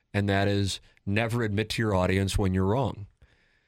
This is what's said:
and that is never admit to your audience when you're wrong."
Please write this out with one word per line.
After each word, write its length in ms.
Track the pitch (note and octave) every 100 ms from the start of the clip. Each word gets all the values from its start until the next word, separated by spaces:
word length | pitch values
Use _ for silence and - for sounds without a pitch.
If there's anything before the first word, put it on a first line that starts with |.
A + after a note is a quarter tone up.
| _
and 160 | G2+ G2+
that 180 | G2 G2+
is 320 | G2+ G2 - - _ -
never 380 | G2+ A#2 A#2
admit 260 | A2 G2+ G#2+
to 120 | -
your 120 | A2 F#2+
audience 420 | F#2 F#2 G2 -
when 160 | G2
you're 140 | F#2 F#2+
wrong." 400 | A#2+ A#2+ - G2+ _ _ _ _ _